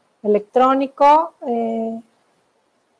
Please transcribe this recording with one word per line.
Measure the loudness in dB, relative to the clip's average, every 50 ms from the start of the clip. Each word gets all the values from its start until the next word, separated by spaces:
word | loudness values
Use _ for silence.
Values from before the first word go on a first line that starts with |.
| _ _ _ _ -4
electrónico, | -2 -2 -2 -2 -2 -2 0 2 2 0 0 -2 -4 -2 2 4 4 4 4 2 -2 -8 -12 -8
eh, | -6 -6 -4 -4 -4 -6 -6 -6 -8 -10 -12 -16 _ _ _ _ _ _ _ _ _ _ _ _ _ _ _ _ _ _